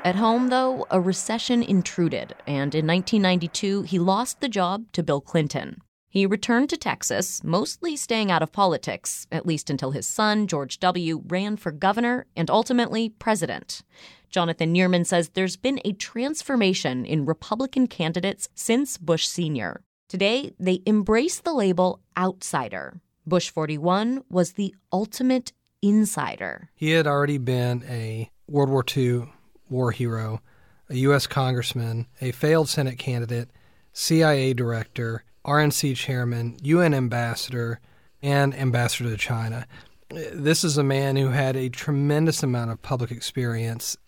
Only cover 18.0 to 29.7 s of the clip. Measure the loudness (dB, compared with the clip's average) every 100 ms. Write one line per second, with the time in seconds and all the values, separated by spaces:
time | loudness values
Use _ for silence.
18 | -2 -2 -4 -4 -10 -10 0 0 0 -6
19 | 0 0 0 -2 -2 -2 -4 -8 _ _
20 | _ 0 2 2 -4 -4 0 0 2 0
21 | 4 2 2 -2 -2 0 2 4 2 0
22 | _ -2 -2 -2 -6 -4 -4 -8 -12 -16
23 | _ _ 0 0 0 -4 -4 -2 0 2
24 | 0 -4 -2 0 0 0 -6 -6 _ -4
25 | -4 -2 2 2 0 _ _ _ 4 6
26 | 4 0 -6 -6 -8 -10 -14 _ 2 4
27 | 4 2 2 0 0 0 0 -2 -4 -6
28 | -6 -6 -8 _ -4 0 2 2 0 0
29 | 2 0 -4 -16 _ _ _